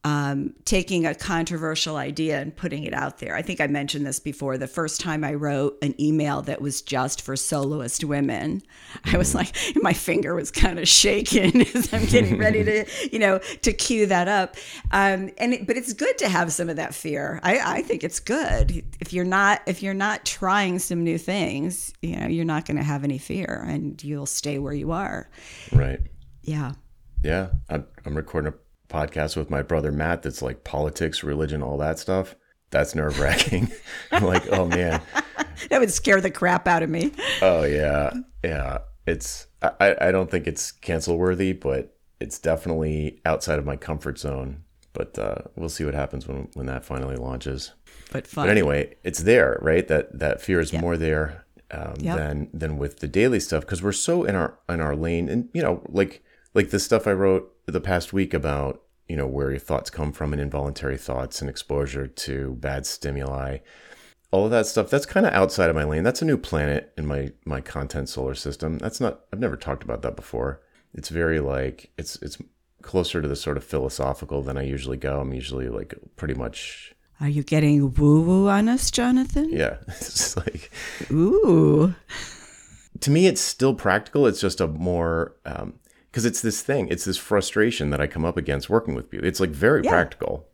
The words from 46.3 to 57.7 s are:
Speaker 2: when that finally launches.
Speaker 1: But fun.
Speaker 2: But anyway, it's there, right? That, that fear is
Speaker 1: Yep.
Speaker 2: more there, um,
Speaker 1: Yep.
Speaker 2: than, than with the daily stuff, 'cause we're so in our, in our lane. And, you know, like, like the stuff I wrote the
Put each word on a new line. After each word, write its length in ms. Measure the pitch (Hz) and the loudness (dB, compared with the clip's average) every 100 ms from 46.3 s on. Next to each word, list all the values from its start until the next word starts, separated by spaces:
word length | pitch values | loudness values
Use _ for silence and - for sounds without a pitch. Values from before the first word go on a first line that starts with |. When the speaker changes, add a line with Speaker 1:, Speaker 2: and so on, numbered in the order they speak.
| 67 67 | -10 -8
Speaker 2:
when 140 | - 65 | -8 -6
that 180 | 65 - | -8 -8
finally 300 | 65 67 65 | -6 -6 -6
launches. 560 | 62 64 67 67 - _ _ - - | -6 -8 -6 -8 -10 _ _ -20 -10
Speaker 1:
But 160 | - - | -10 -8
fun. 180 | - 117 | -2 4
Speaker 2:
But 60 | |
anyway, 440 | 107 78 71 - - | 4 4 2 -2 -6
it's 160 | 90 - | -6 -2
there, 340 | 90 120 69 - | 6 6 6 4
right? 240 | 78 82 90 | 2 2 4
That, 320 | 78 - - | 0 0 -2
that 200 | 73 - | -2 -2
fear 180 | - 90 | 2 2
is 120 | 78 | 2
Speaker 1:
Yep. 100 | 82 | 0
Speaker 2:
more 160 | 85 82 | 0 0
there, 480 | 80 78 76 76 _ _ _ | 2 0 0 -6 _ _ _
um, 240 | 73 76 - | -12 -10 -6
Speaker 1:
Yep. 200 | 78 120 | -4 -2
Speaker 2:
than, 320 | 76 73 71 | -2 -4 -6
than 240 | 80 80 73 | -6 -4 -4
with 220 | 71 - | -4 -6
the 80 | 73 | -2
daily 320 | 92 123 113 | 4 4 4
stuff, 260 | - 80 - | 0 -2 -2
'cause 160 | 90 | -4
we're 100 | 98 | -2
so 320 | 95 - 170 | -2 0 2
in 120 | - 95 | 2 0
our, 240 | 80 - - | -2 -4 -6
in 120 | 85 | -2
our 140 | 76 73 | -2 0
lane. 340 | 82 85 85 | 0 0 0
And, 200 | 104 240 | -2 -4
you 100 | - | -2
know, 180 | 135 87 - | -2 -2 -2
like, 320 | 98 95 - _ _ _ | 0 0 -2 _ _ _
like 160 | - 98 | 0 2
the 100 | 101 | 0
stuff 280 | - 113 107 | 2 2 4
I 60 | |
wrote 380 | 95 98 95 - _ | 4 4 4 0 _
the 160 | - | -6